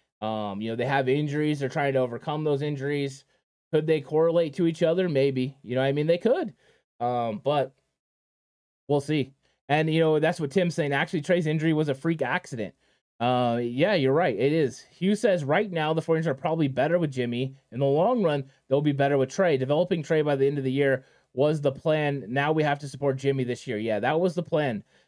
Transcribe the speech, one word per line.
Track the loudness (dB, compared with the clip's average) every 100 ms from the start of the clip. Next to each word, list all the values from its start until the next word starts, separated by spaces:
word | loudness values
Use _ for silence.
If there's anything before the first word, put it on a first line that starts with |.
| _ _
Um, | -6 -4 -4 -6
you | -6
know, | -4
they | -2
have | 0 0
injuries. | 0 -2 -2 -2 -2
They're | -4
trying | -2 0
to | 0
overcome | -2 -4 -6 -4
those | -2 -2
injuries. | -2 -4 -4 -4 -4 -8 _ _ _ _ _
Could | 0 2
they | 0
correlate | 0 2 4 2 0
to | 0 0
each | 2
other? | 2 2 2
Maybe. | 2 2 2 -2 -6
You | -6
know | -2
what | 0
I |
mean? | 2 2
They | 2
could. | 2 0 -2 -10 _ _ _ -6
Um, | -2 -2 -2 -4
but | -2 0 -2 -6 _ _ _ _ _ _ _ _ _ _ -2
we'll | -2
see. | 0 -2 -2 _ _ _ -2
And, | 0 2
you | 2
know, | 2 2
that's | 2 -2
what | -2
Tim's | 0 0 0
saying. | -2
Actually, | -2 -2 -4
Trey's | 0 0 2
injury | 0 2
was | 0 0
a | -2
freak | -2 -2
accident. | -2 -2 -4 -8 -8 -10 _ _ _ -4
Uh, | 0 2 2 0
yeah, | -2 0 2 2
you're | 2
right. | 2 0 0
It | 0
is. | 2 0 -4 -18
Hugh | -4 0 2
says, | 2 0
"Right | 2 0 0
now, | -2 -2
the | 0
forty-niners | 0 0 0
are | -2
probably | -2 0 0
better | 0 0 2
with | 0
Jimmy. | -2 -4 -4 -6 -8 _
In | -2
the | 0
long | 2 2 2
run, | 2 0 -4 _ -2
they'll | 0
be | 2
better | 2 2 2
with | 0
Trey. | 2 2 2
Developing | 2 0 0 -2
Trey | 0 0
by | 2 2
the | 2
end | 0
of |
the | -2
year | 0 2 0 -4 _ _
was | 0 2 2
the | -2
plan. | -2 0 0 0 -2 -4
Now | -2 0
we | 2
have | 0 -2
to | -6
support | -4 -2 0
Jimmy | 0 0
this | -2 -4 -6
year." | -4
Yeah, | -2 0
that | 0 0
was | 0 -2
the |
plan. | -2 0 0 -4 -8 _